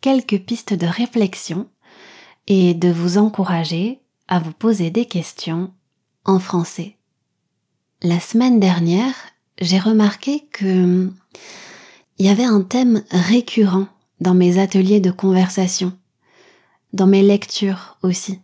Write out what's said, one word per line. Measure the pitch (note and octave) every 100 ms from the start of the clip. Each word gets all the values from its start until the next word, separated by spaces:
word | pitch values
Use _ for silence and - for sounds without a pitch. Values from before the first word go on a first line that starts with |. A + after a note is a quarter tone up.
quelques | C4+ C4+ A#3+ G3+
pistes | F#3+ A#3 -
de | G3 E3+
réflexion | F3 A#3 A#3 G3 F#3 - E3+ - _ _ _ - - - _ -
et | G3 F3+
de | E3+ F3+
vous | E3+ F3 F3+
encourager | G#3+ G#3 F#3 F3 D#3+ E3+ G3+ C4 _ _ _
à | F3+
vous | D#3+
poser | D#3 A3+ G#3+ E3+
des | G3 A#3+
questions | F3+ D#3+ - - E3 F#3 _ _ _ _ _
en | - F#3+
français. | F#3 F3+ E3+ - F3 _ _ _ _ _ _ _ _ _ _ _
La | F3 F3
semaine | - A3+ B3+ A#3
dernière, | F#3+ F3 E3 F3+ B3+ B3+ - _ _ -
j'ai | F3 F#3+
remarqué | G3 A3 G#3 G#3 - C#4+ D4
que, | -
hum, | G3 F#3 F3+ F3+ F#3 F#3+ _ - - - - - - _ _ _
il | F#3+
y |
avait | G3+
un | B3 G#3
thème | F#3+ B3 B3+ A3 -
récurrent | F3+ F3 A#3 A#3+ - G3+ F#3 F#3+ _ _ _
dans | F3
mes | F3+ F3+ F3+
ateliers | G3 G3 F#3 G#3
de | F#3
conversation, | F3+ F#3+ F#3 F#3 F#3+ F#3 - F3+ F3+ _ _ _ _ _ _ _ _ _
dans | F#3+ F#3+
mes | G3
lectures | G3 G3+ - - G3 F#3+ - _
aussi. | F#3 F3+ - F#3+